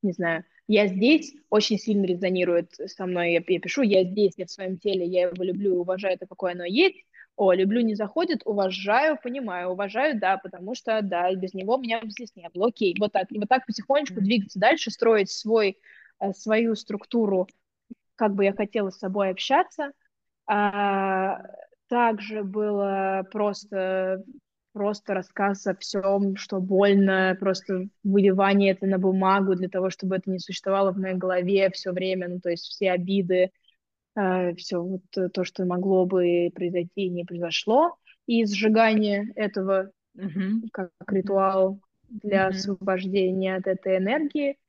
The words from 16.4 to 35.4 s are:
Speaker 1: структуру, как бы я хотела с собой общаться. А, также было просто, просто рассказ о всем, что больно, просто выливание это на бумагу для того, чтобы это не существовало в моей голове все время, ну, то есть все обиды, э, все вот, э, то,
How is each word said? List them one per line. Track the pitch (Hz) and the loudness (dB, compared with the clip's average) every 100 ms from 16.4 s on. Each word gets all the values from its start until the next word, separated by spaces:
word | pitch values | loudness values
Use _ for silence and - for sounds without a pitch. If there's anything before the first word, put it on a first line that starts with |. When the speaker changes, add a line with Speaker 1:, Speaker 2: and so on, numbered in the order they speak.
| 220 220 233 220 | -2 0 0 -2
Speaker 1:
структуру, | - 208 - 240 214 190 180 _ _ _ _ - _ _ | -6 -10 -4 0 2 0 -2 _ _ _ _ -20 _ _
как | 214 | -2
бы | 202 | 2
я | 196 | 0
хотела | 196 208 226 196 | 0 -4 -2 -4
с | 185 | -6
собой | 190 196 196 | -6 -2 -2
общаться. | 185 - 277 359 - 285 - _ _ _ _ - | -2 2 2 2 -4 -10 -10 _ _ _ _ -2
А, | 208 208 202 202 196 196 190 190 - - - - _ _ | 0 2 0 0 0 0 0 -2 -4 -10 -20 -20 _ _
также | 240 233 214 208 214 | 2 2 2 -6 -8
было | 196 208 214 202 202 196 190 190 190 | -6 -4 -2 0 0 0 0 -2 -4
просто, | 214 208 196 208 196 185 190 185 190 196 - _ _ _ | -2 -2 -2 -8 -4 -2 -2 -2 -4 -8 -20 _ _ _
просто | 214 202 208 - | -4 -4 -4 -4
рассказ | 190 185 - 202 196 202 | -6 -6 -2 0 0 -4
о | 190 | -6
всем, | - 208 190 196 202 196 | -4 -2 0 2 0 -2
что | - 196 | -6 -6
больно, | 185 190 202 196 196 190 190 185 | 0 4 6 6 6 4 2 0
просто | 196 185 - 185 190 _ | -2 -2 -4 -6 -6 _
выливание | 208 196 196 185 196 202 196 | 2 4 6 4 4 6 4
это | 190 196 | 2 0
на | 190 | 2
бумагу | 190 190 190 196 196 180 | 2 2 4 4 2 0
для | 185 | -2
того, | 185 185 | -2 -4
чтобы | - 190 190 | -4 -4 -2
это | 190 | -2
не | 185 | -6
существовало | - 185 - 196 196 | -6 -8 -2 2 2
в | 185 | 0
моей | 190 185 | -4 -4
голове | 185 180 180 196 190 | 0 0 2 4 2
все | 190 190 | 0 -6
время, | 180 185 185 180 | -4 -2 -2 -4
ну, | 180 | -6
то | 175 | -4
есть | 170 - | -4 -8
все | - 190 | -2 0
обиды, | 180 180 196 180 185 185 _ _ _ _ _ _ - | 0 0 0 2 2 2 _ _ _ _ _ _ -4
э, | 190 185 180 170 | 0 0 -2 -4
все | - 180 | -6 -6
вот, | 175 190 _ - | -4 -8 _ -4
э, | 180 | -4
то, | 185 | -2